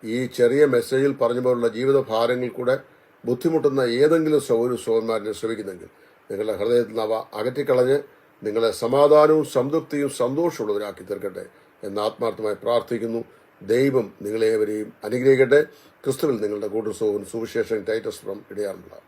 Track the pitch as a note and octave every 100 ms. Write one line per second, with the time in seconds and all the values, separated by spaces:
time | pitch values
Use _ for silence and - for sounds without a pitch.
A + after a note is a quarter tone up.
0 | A2 A#2 B2+ F3+ A#2+ C#3 D3 B2 A#2 C3
1 | C#3 C3+ A#2 B2 B2+ B2 A#2 A2 C3 C#3
2 | C3+ A2 A#2 B2 B2 A#2 B2 C3 - _
3 | _ _ A#2+ B2 E3+ D#3+ C#3+ C3+ B2+ A#2+
4 | D3+ E3 D#3 D3+ - A#2 A#2+ A#2+ - A2+
5 | A2+ A2+ G2+ G#2 A2+ A2+ G2 F#2 - _
6 | _ _ _ G2+ G#2+ G2 G#2+ A#2+ A2 A2
7 | G#2+ A2 - G#2+ A#2 B2+ C#3 B2+ B2+ C#3
8 | - - _ _ G#2+ G#2+ A2+ - A#2 C3+
9 | D3 D3+ D3+ D#3 C#3 C3+ C3 D#3+ D#3+ D3
10 | C#3 - A#2+ C#3 E3+ - G#2+ G#2 G#2 F#2
11 | F#2+ G2+ G2+ F#2 F2+ _ _ _ G#2 G2+
12 | G#2+ A2 A#2 G2 A2 G2+ A2+ A#2+ A2+ A#2+
13 | A2+ A2+ A2+ - _ _ F#2+ A#2 C#3 C3
14 | G2+ - G#2 A2 A2 A2 G#2+ G#2+ G#2+ -
15 | G2+ B2 C3 C3+ C3 C#3+ D3+ - _ _
16 | - C3+ D#3 A#2 G#2 G#2 G#2 G#2 G#2+ G2+
17 | A2 G2+ G2 A#2+ A#2 - G#2+ A2 G2+ A2
18 | G#2+ G#2 G2 G2 G#2+ G2+ G2+ F#2 E2+ -